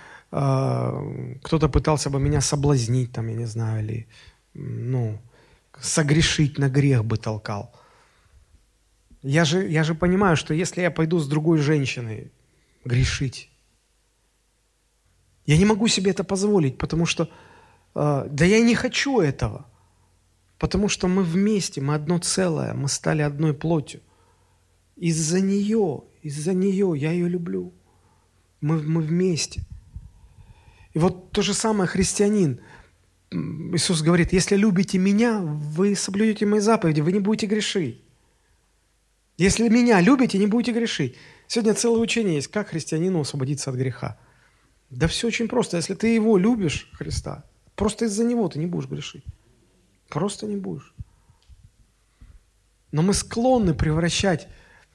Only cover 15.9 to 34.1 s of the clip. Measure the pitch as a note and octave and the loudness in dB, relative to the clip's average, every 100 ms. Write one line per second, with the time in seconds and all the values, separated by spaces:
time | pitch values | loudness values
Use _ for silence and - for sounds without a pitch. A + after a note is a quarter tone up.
15.9 | - F#3+ F#3 F3+ G3 G#3 G3+ C#3 B2 C#3 | 2 0 -2 -2 -2 2 2 2 -2 -4
16.9 | D#3+ E3 - D#3+ - - - _ _ _ | -2 0 -2 -4 -8 -20 -20 _ _ _
17.9 | - D3 C#3 - C#3+ F3 A3 A#3 A3+ B3+ | -2 0 0 -2 2 4 6 4 2 0
18.9 | - C#4+ B3 D3+ - A2+ G#2 - _ _ | -2 0 2 2 0 -4 -6 -16 _ _
19.9 | _ _ _ _ _ _ - D#3 F#3 G#3 | _ _ _ _ _ _ -6 -2 0 0
20.9 | - F#3 F#3 F3 F3 G#3 G#3 - - C#3 | 0 0 2 2 2 2 0 -2 -4 -2
21.9 | D3+ D3 F3 - - F#3 D3 A#2+ B2 C#3 | -2 0 -2 -2 -2 0 0 -4 -4 -4
22.9 | - E3 D#3 D3 C#3+ D#3 D3+ D#3+ E3 - | -4 -2 0 0 0 -2 0 0 -2 -2
23.9 | - _ _ _ _ _ _ _ _ _ | -12 _ _ _ _ _ _ _ _ _
24.9 | - E3+ D#3+ D#3 F3+ G3 G3+ G3+ A3+ F#3 | -6 -2 -2 0 0 2 0 0 0 0
25.9 | C3 - _ D3+ C#3+ D#3 F#3 G3 F#3+ G3 | -2 -10 _ -12 -6 -2 0 0 2 0
26.9 | D3 D3+ F3 F3 F3+ F3 F#3 - - _ | 0 -2 0 0 -2 -4 -8 -8 -14 _
27.9 | _ _ _ _ _ _ - D3 D#3+ D3+ | _ _ _ _ _ _ -6 -2 -2 0
28.9 | E3 D#3 F3 F#3 D#3 - - - - - | -2 0 0 0 -2 -4 -8 -12 -12 -18
29.9 | - - - - - - - - - - | -18 -18 -20 -20 -20 -20 -20 -20 -20 -8
30.9 | D#3+ F3+ F3+ - G#3 G3 F#3+ A3+ G#3+ F3+ | 0 0 0 -6 -2 -2 0 0 0 0
31.9 | F#3 F3+ - G3+ G#3+ D#3+ A#2+ - - - | 0 0 2 2 4 2 -2 -10 -20 -20
32.9 | _ _ _ - F3+ - - F3+ F3 - | _ _ _ -10 -8 -6 -8 -4 -2 0
33.9 | E3 D#3 | 0 2